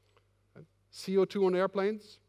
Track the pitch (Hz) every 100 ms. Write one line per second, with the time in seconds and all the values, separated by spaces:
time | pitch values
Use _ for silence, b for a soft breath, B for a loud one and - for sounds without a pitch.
0 | _ _ _ _ _ 131 156 _ _ -
1 | - 196 185 202 190 180 190 196 196 214
2 | - -